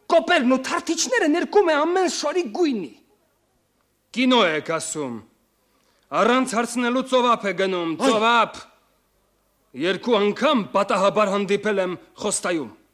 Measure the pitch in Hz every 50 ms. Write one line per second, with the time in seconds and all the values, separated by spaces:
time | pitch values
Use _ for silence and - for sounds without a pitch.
0 | _ - 349 330 330 330 349 320 247 247 262 254 262 - 320 349 - - 330 320
1 | - 247 262 466 370 302 302 349 330 - - 415 392 330 311 285 302 339 359 381
2 | 370 320 - - - 294 320 359 349 226 208 349 359 294 247 202 170 120 - _
3 | _ _ _ _ _ _ _ _ _ _ _ _ _ _ _ _ _ _ _ _
4 | _ _ - 220 262 254 254 240 202 170 156 151 147 - 165 156 - - - 151
5 | 143 127 117 107 - _ _ _ _ _ _ _ _ _ _ _ _ _ _ _
6 | _ _ 135 160 202 226 247 262 254 - 196 226 233 233 - 247 247 240 247 262
7 | 254 262 254 247 240 247 226 - - 202 185 175 190 190 185 180 170 165 160 165
8 | 233 269 233 208 220 233 240 233 214 - - - - - _ _ _ _ _ _
9 | _ _ _ _ _ _ _ _ _ _ _ _ _ _ - 127 151 185 196 -
10 | - 233 240 202 202 208 196 - 233 277 294 233 185 - - 196 202 202 226 190
11 | 190 196 156 208 214 196 196 202 202 180 202 196 202 214 208 190 185 185 175 -
12 | - _ _ - - 208 - - - 180 180 160 131 107 - _ _ _